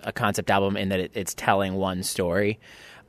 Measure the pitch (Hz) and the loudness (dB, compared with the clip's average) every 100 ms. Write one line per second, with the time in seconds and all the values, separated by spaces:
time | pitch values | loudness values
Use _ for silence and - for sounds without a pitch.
0 | - - 110 101 95 98 98 101 98 95 | -6 -2 0 0 2 2 2 0 0 0
1 | 90 - 92 - - 98 98 95 95 92 | -2 -4 -6 -2 2 2 2 0 -2 -2
2 | 92 - 90 87 104 110 - - - - | -4 0 0 2 0 -2 -10 -20 -20 -20